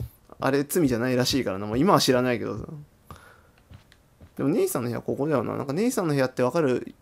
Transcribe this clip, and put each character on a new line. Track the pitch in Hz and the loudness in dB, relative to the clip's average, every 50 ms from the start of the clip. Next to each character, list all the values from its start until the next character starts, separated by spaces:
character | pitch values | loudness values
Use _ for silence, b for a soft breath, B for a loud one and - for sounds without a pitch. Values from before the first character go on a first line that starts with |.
| 120 B B B _ - - - | -12 B B B _ -20 -8 -4
あ | 135 135 | -2 0
れ | 139 143 139 | 2 0 0
罪 | - - 180 151 | 0 0 2 2
じ | 127 120 | 2 2
ゃ | 110 | 0
な | 123 127 | 0 0
い | 123 | 2
ら | 123 123 | 2 2
し | - 143 131 | 2 0 0
い | 107 | 0
か | 107 | -2
ら | 92 98 | -4 -4
な。 | 104 | -4
ま | 107 113 | -2 0
あ、 | |
今 | 127 165 202 165 | 2 4 6 4
は | 135 | 4
知 | - 135 | 4 4
ら | 127 123 123 | 4 4 2
な | 127 120 | 2 0
い | 101 | -2
け | 104 | -2
ど | 110 104 | -6 -6
さ。 | 110 - - 156 147 147 - _ _ _ - B B B B B B B B B B _ - - - _ _ - _ _ _ _ - - - _ | -8 -10 -12 -14 -14 -16 -18 _ _ _ -20 B B B B B B B B B B _ -20 -20 -20 _ _ -20 _ _ _ _ -20 -20 -14 _
で | - 135 | -4 -2
も、 | 139 | 0
ネ | 180 285 196 | 0 0 0
イ | |
さ | 185 - 139 | 0 -2 -4
ん | 117 | -4
の | 120 | -4
部 | 113 | -6
屋 | 123 | -6
こ | - 123 117 | -4 -4 -4
こ | 117 143 | -2 -2
だ | 160 147 | 0 0
よ | 120 107 | 0 0
な。 | 107 107 | -2 -4
な | 110 135 | -6 -6
ん | |
か、 | 139 | -4
ネ | 139 185 226 | -2 -2 0
イ | 247 | 0
さ | - 220 | 0 0
ん | 180 | 0
の | 156 143 | 0 2
部 | 139 | 2
屋 | 131 | 0
っ | 127 - | 0 0
て | - | 0
わ | 123 127 | 0 0
か | 165 170 | 2 2
る | 151 127 123 - - - - _ | 2 2 2 0 -4 -8 -12 _